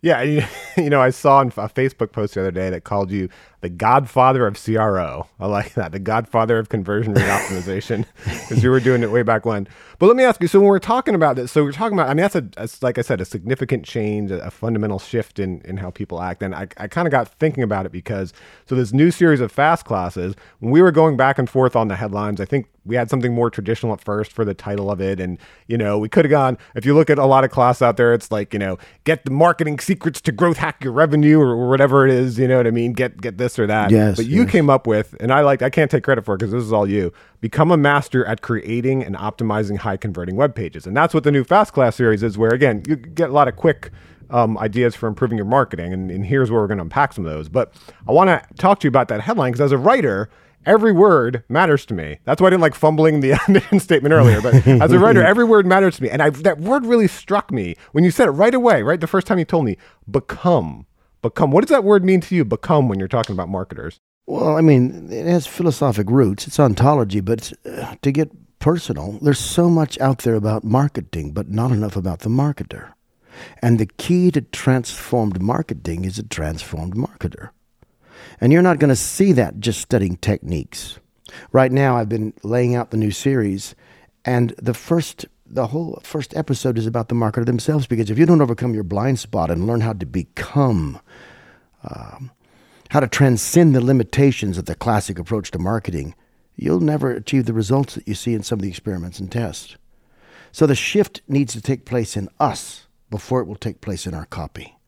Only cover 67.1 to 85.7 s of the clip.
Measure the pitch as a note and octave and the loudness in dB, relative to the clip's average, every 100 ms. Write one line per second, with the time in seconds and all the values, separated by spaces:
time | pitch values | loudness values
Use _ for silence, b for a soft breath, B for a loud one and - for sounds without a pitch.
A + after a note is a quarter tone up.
67.1 | G2+ F#2 A2+ - - - G2+ - - C#3 | -2 -2 -4 -6 -18 -16 -12 -12 -6 -4
68.1 | C#3 D#3 - _ _ - E3+ - - F#2+ | -2 -4 -6 _ _ -2 -2 -4 -8 -8
69.1 | G#2 D3 C3+ - - F3 E3 D3+ - C3 | -2 0 0 -2 0 2 2 0 -2 -2
70.1 | C3+ B2 A2 G#2 G#2+ G#2+ A#2+ C#3+ - D#2 | 0 0 0 0 -4 0 0 0 -4 -10
71.1 | E2 D2 D2+ - G#2 B2+ A2 G#2 G2 F#2 | -10 -8 -8 -6 -4 -2 -2 -2 -4 -6
72.1 | E2 A2 B2 C#3+ C#3 - - - _ _ | -6 -4 -2 -2 -4 -10 -14 -18 _ _
73.1 | _ B B B B A#2+ A#2 G#2+ - - | _ B B B B 0 2 0 -6 -2
74.1 | F3+ F3+ D3+ A#2 - - C3 A#2 - - | 2 2 2 -4 -4 0 0 -2 -14 -4
75.1 | B2 G#2+ F#2 F#2+ B2+ D#3+ D2 E2+ E2 F#2 | -2 -2 -2 -2 -2 -4 -8 -8 -6 -6
76.1 | G2 G#2+ - D#2 D#2+ - D#2 E2+ G2 B2+ | -8 -10 -6 -6 -6 -10 -10 -8 -6 -8
77.1 | - - - - _ _ _ _ B B | -6 -10 -10 -20 _ _ _ _ B B
78.1 | B B B A#2 D#3+ F3+ D3+ C#3+ B2+ - | B B B 4 6 4 4 2 2 -2
79.1 | - G3 C#3 G2 - G#2+ G#2 - B2 F#2+ | 0 4 4 2 -2 -6 -6 -2 0 0
80.1 | F2+ - G#2 - E2+ - - - - _ | -2 -2 -4 -4 -6 -8 -14 -18 -20 _
81.1 | _ - B B C3 C3 C3 C#3 B2 G#2+ | _ -20 B B 2 2 2 2 0 -2
82.1 | A2+ A2 - G#2 A#2+ B2 B2 A#2 A2 G#2+ | -4 -6 -8 -4 -2 0 -2 -4 -2 -2
83.1 | G2+ C3+ C3+ G#2 G2 - - b b b | -2 -2 0 0 -4 -8 -20 b b b
84.1 | _ - B2 A#2+ - A#2 A#2 - E3 D3+ | _ -4 0 0 -4 -6 -6 -2 -2 -2
85.1 | - - _ _ A2 A#2 | -12 -20 _ _ -6 -6